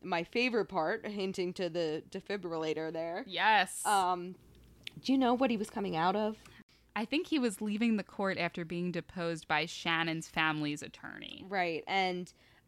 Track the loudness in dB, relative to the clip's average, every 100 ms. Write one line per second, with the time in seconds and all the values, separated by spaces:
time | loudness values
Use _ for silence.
0 | -4 -4 -2 0 2 2 0 0 0 -2
1 | -4 -4 -2 -2 -4 -2 -2 0 -2 -2
2 | -6 -12 -6 -6 -4 -2 0 -2 -2 -4
3 | -4 -6 -6 2 6 6 4 0 2 4
4 | 4 0 -4 -10 -20 -20 -20 -16 -16 -6
5 | 2 4 4 4 2 2 -2 -4 -2 2
6 | 2 2 0 -4 -16 -20 -20 _ _ -6
7 | -2 -2 0 2 2 0 -4 2 2 2
8 | -2 -2 0 0 -2 -4 -6 -2 -2 -2
9 | -6 -6 -4 -4 0 0 0 -4 0 2
10 | 2 -2 -4 0 2 2 -2 -4 -8 -14
11 | -16 -14 -14 -14 -4 0 0 -2 0 2
12 | 2 0 -8 -14 -20 -20